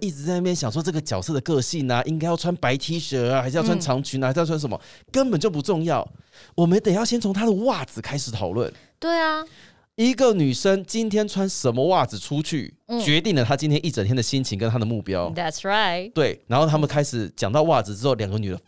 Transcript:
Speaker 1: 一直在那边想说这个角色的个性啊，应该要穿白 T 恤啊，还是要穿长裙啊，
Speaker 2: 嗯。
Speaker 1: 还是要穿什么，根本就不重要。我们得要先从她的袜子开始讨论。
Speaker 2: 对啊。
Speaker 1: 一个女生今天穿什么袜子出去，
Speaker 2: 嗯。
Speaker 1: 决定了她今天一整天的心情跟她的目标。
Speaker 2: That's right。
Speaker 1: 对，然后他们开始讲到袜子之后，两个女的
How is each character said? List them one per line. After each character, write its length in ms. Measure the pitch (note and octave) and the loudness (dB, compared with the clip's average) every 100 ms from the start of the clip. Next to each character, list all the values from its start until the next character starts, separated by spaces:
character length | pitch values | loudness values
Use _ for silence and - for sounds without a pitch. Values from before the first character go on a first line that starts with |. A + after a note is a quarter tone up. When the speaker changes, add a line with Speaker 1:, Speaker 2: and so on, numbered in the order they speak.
Speaker 1:
一 100 | G3+ | -4
直 120 | C#3+ | -4
在 100 | D3+ | -2
那 80 | F3+ | 0
边 120 | F3+ | 0
想 160 | E3 A#2+ | 0 -2
说 120 | B2 | -2
这 80 | E3 | -2
个 80 | D#3 | -4
角 220 | D3+ F#2+ | -4 -4
色 120 | F#2 | -2
的 60 | D3+ | -4
个 200 | - D3+ | 0 0
性 280 | B2 E3+ C3 | 0 -2 0
啊， 120 | A#2+ | 0
应 160 | D3 D#3+ | 0 -2
该 80 | E3 | -2
要 80 | E3 | -2
穿 180 | F3 F3+ | -2 -2
白 180 | B2+ C3+ | 0 0
T 240 | - E3 | -2 -6
恤 300 | D3+ C3 A#2+ | -4 -2 0
啊， 120 | C3+ | 0
还 80 | B2+ | 0
是 60 | D#3 | 0
要 80 | |
穿 160 | E3 E3+ | 0 0
长 240 | D3+ C3 | 0 -2
裙 180 | C#3 C3+ | -2 -2
啊， 60 | C3 | 0
Speaker 2:
嗯。 20 | |
Speaker 1:
还 40 | |
是 60 | C3+ | 0
要 60 | D#3+ | 0
穿 140 | D#3+ | -2
什 100 | D3 | -4
么， 100 | G2 - - _ | -6 -12 -20 _
根 200 | C4 C4+ | 0 2
本 80 | F#3 | 2
就 100 | G#3 | 0
不 120 | D3+ | 0
重 220 | C#3+ E3+ | -2 0
要。 220 | E3 C3+ - - _ - - - | 0 -2 -2 -12 _ -20 -6 2
我 100 | E3+ | 4
们 120 | F#3+ | 4
得 100 | G#3+ | 4
要 140 | F#3 A3+ | 2 2
先 140 | A#3+ | 0
从 100 | G#3+ | 0
她 140 | G3 A3+ | 0 2
的 60 | G3 | 2
袜 220 | B3 F#3+ C3 | 2 0 -4
子 160 | - | -10
开 160 | - C#3+ | -6 -6
始 120 | C3 | -4
讨 220 | G#2+ F#2 | -4 -2
论。 200 | G#2 G#2+ - _ _ | -2 -2 -6 _ _
Speaker 2:
对 180 | E4 E4+ | -2 0
啊。 280 | D#4+ D#4 D#4+ - - _ _ - | 0 -2 -6 -16 -20 _ _ 0
Speaker 1:
一 180 | A#3+ | 2
个 180 | A#3 B3+ | 4 4
女 200 | G3+ C#3 | 4 2
生 320 | B2 G3 G3 F#3 | 2 2 2 0
今 240 | A3+ A3 | -2 0
天 180 | G3+ G#3 | 0 0
穿 200 | F#3+ G3 | -2 -2
什 240 | - B2 | 0 0
么 140 | A#2 D#3 | 2 2
袜 180 | F3+ C3 | 2 2
子 140 | G#2 | -4
出 220 | - C#3+ | -4 -4
去， 340 | D#3 D#3 G2 - - | -2 -4 -6 -12 -8
Speaker 2:
嗯。 120 | A#3 | -2
Speaker 1:
决 220 | F#3 D3+ | 2 2
定 120 | A3 | 2
了 120 | D3+ A2+ | 2 2
她 100 | C#3 | 0
今 140 | D3+ | 2
天 140 | D3 E3+ | 0 0
一 40 | |
整 160 | A#2 G2+ | -2 0
天 80 | |
的 80 | B2+ | 0
心 220 | A#2 C#3 | 0 -2
情 160 | C3 G2 | -2 -2
跟 100 | A2+ | 0
她 80 | A#2 | 0
的 80 | A2 | 0
目 160 | A2+ | -2
标。 300 | F#2+ F#2 F2 | -2 -2 -2
Speaker 2:
That's 300 | D#3+ E3 - | -4 -6 -4
right。 500 | G3 G#3 G3+ F3 G3 | -2 0 0 -2 -4
Speaker 1:
对， 300 | D#3+ B2+ - - | 0 0 -2 0
然 120 | B2 | 2
后 80 | D#3 | 4
他 100 | D#3+ | 4
们 100 | D3 | 2
开 140 | D3 | 0
始 300 | C#3+ A#2+ F#2+ - | 0 -2 -6 -4
讲 120 | G#2 | 0
到 140 | C3+ | 2
袜 180 | D#3+ C#3 | 4 2
子 140 | G#2 G2+ | 0 -2
之 100 | C3+ | -2
后， 100 | A#2+ | 0
两 140 | G2+ | -2
个 80 | G#2+ | -2
女 120 | G2+ | -4
的 100 | F#2 | -6